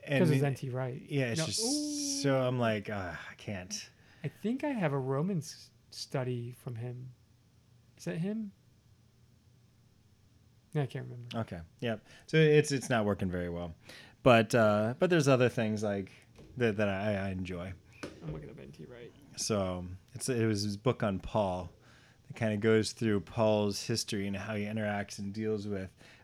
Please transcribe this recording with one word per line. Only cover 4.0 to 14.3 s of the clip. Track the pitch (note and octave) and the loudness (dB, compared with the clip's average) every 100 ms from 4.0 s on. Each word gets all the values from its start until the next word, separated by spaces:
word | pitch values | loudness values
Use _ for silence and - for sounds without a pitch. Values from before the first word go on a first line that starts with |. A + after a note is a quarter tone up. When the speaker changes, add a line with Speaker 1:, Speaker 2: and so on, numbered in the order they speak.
| - - | -20 -12
Speaker 2:
I | D3 | -12
think | - G#3 C4+ | -6 -6 -2
I | D4+ | -2
have | B3 D#3+ | -2 0
a | C#3 | 0
Romans | B2+ C3+ F#3 F3+ - - - _ _ | -2 -2 0 -2 -6 -14 -20 _ _
study | - - C#3 B2+ B2 A#2+ B2 | -16 -6 -4 -2 -4 -6 -12
from | C3 A#2 | -10 -8
him. | B2 B2 B2+ - _ _ _ _ _ _ _ - | -8 -10 -14 -18 _ _ _ _ _ _ _ -12
Is | E3+ | -8
that | E3+ | -6
him? | F#3+ A3 G3+ - _ _ _ _ _ _ _ _ _ _ _ _ _ _ _ _ _ _ _ _ _ | -4 -6 -8 -14 _ _ _ _ _ _ _ _ _ _ _ _ _ _ _ _ _ _ _ _ _
No, | D3+ | -4
I | C3+ | -4
can't | C3+ B2 | -6 -10
remember. | A#2+ A#2+ A#2 | -12 -8 -6
Speaker 1:
Okay. | A2 E2+ E2 - | -6 -8 -12 -6
Yep. | A#2+ G#2+ - - - | -4 -4 -8 -20 0
So | D#3+ | 6
it's, | D#3 D3+ D3 | 8 8 6
it's | C#3 - | 0 2
not | A#2 G#2 | 2 4
working | G2 F#2+ | 2 0
very | F2+ F2 | -2 -4
well. | F2 F2 - - - - - | -6 -8 -10 -20 -20 -20 2
But, | C3 | 8